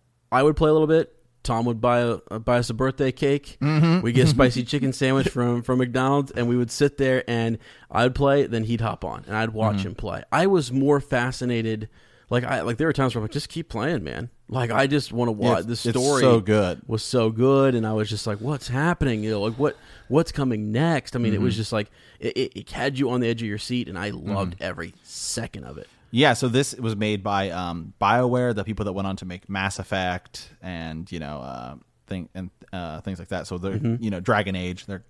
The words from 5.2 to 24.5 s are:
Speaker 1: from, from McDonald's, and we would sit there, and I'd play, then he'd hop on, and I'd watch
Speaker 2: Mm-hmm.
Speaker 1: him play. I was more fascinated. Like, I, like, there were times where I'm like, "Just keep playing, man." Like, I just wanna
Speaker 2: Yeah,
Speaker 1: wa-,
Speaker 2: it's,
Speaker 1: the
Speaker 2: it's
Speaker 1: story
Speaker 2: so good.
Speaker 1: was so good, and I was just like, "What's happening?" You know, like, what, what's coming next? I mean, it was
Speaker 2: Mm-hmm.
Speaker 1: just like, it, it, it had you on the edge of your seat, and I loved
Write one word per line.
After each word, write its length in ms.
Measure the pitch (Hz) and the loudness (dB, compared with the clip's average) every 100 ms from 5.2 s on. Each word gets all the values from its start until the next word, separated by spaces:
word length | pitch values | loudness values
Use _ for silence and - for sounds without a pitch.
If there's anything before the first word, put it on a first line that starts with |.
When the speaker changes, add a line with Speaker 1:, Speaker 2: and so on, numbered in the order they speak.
| 127 | 2
Speaker 1:
from, 320 | - 120 120 | 0 0 0
from 160 | 113 127 | 0 0
McDonald's, 520 | 123 123 131 143 135 | 2 0 2 2 0
and 160 | - 120 | -2 0
we 80 | 123 | 2
would 160 | 120 | 0
sit 260 | - 143 139 | 2 0 2
there, 260 | 135 127 - | 2 2 0
and 280 | 117 113 113 - - - | -2 0 -2 -8 -20 -6
I'd 240 | - 123 127 | 0 0 2
play, 320 | 139 139 135 | 4 4 2
then 160 | 113 | 0
he'd 180 | 110 117 | -2 0
hop 220 | 110 - | -2 -4
on, 220 | 85 53 - | -8 -8 -6
and 80 | 107 | -4
I'd 140 | 113 | -2
watch 280 | 110 110 104 | 0 0 2
Speaker 2:
Mm-hmm. 80 | 92 | -2
Speaker 1:
him 60 | 110 | -6
play. 280 | 104 87 - | -8 -8 -2
I 160 | 139 185 | 2 4
was 240 | 190 123 | 4 2
more 300 | 127 135 143 | 0 4 2
fascinated. 880 | 135 131 123 127 123 120 113 110 107 - - _ _ | 2 -2 -2 -2 -2 0 -2 -4 -8 -16 -20 _ _
Like, 140 | 120 120 | -2 0
I, 160 | 127 | -2
like, 160 | 87 113 | -2 0
there 100 | 160 | 0
were 60 | |
times 200 | 139 131 | 2 0
where 60 | 117 | 0
I'm 60 | 107 | -4
like, 60 | |
"Just 180 | 143 - | -6 -8
keep 200 | 160 165 | -10 -8
playing, 340 | 107 127 160 | -4 -2 -2
man." 280 | 76 60 120 - _ | -6 -8 -10 -14 _
Like, 220 | 127 120 | -4 -2
I 160 | 127 139 | 0 2
just 260 | 143 - | 2 -2
wanna 180 | 117 120 | -2 -2
Speaker 2:
Yeah, 40 | 107 | 0
Speaker 1:
wa-, 180 | 117 87 | 2 2
Speaker 2:
it's, 80 | 98 | 0
Speaker 1:
the 220 | 117 120 | -4 0
Speaker 2:
it's 100 | 117 | 0
Speaker 1:
story 220 | 131 143 | 2 4
Speaker 2:
so 180 | 127 117 | 6 4
good. 420 | 95 107 95 85 - | 4 4 4 -2 -4
Speaker 1:
was 160 | 110 | -6
so 260 | - 127 113 | -2 0 2
good, 460 | 110 127 139 135 123 | 2 4 6 4 2
and 100 | 110 | 0
I 80 | |
was 160 | 110 104 | -2 -2
just 160 | 107 - | -4 -4
like, 140 | 104 | -6
"What's 260 | 123 147 - | -4 -6 -4
happening?" 560 | 123 156 170 143 113 | -2 0 2 0 0
You 60 | 107 | -2
know, 100 | 107 | -2
like, 180 | 104 117 | -2 0
what, 180 | 143 - - - - | -2 -2 -14 -20 0
what's 240 | 135 165 | 2 2
coming 400 | - 135 110 107 | 0 0 0 -2
next? 440 | 110 165 156 - 127 | 0 2 0 -2 -2
I 40 | |
mean, 160 | 117 101 | 0 2
it 60 | |
was 120 | 98 | 0
Speaker 2:
Mm-hmm. 60 | 104 | 0
Speaker 1:
just 120 | 110 | -2
like, 200 | 110 107 _ - - | -2 -4 _ -20 -8
it, 160 | 113 - | -6 -2
it, 160 | 131 - | -4 -6
it 140 | - | -12
had 260 | - 131 131 | -4 -4 0
you 140 | 135 | 0
on 80 | 123 | 2
the 80 | 117 | 0
edge 160 | 113 | 0
of 40 | 117 | -4
your 120 | 104 | -6
seat, 280 | - 123 117 | -4 -4 -4
and 120 | 90 | -6
I 100 | 104 | -6
loved 440 | 90 82 101 95 | -6 -4 -2 -2